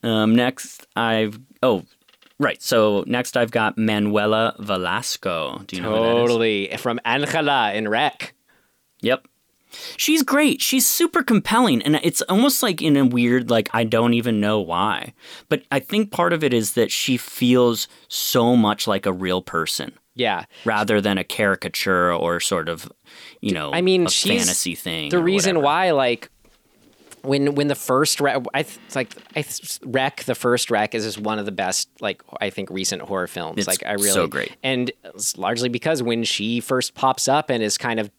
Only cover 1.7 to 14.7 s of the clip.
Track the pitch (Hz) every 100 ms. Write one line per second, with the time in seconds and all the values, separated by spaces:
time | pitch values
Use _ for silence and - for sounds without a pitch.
1.7 | 101 - _ _ _ _ _ 139 - -
2.7 | 120 107 101 - 123 123 127 117 117 110
3.7 | - 110 104 104 104 104 110 113 - 101
4.7 | 92 90 98 123 - 95 85 73 - 98
5.7 | 92 90 110 113 120 120 117 113 104 98
6.7 | - 123 117 117 127 143 160 147 139 107
7.7 | 101 107 110 143 - - _ _ _ _
8.7 | _ _ _ 110 131 _ _ _ _ _
9.7 | - - - - 320 277 277 294 - -
10.7 | 262 240 - 339 339 - 214 - 226 247
11.7 | 120 143 151 170 - - 190 277 - 240
12.7 | 170 160 143 131 120 120 127 120 117 107
13.7 | 113 117 113 120 117 120 110 104 107 85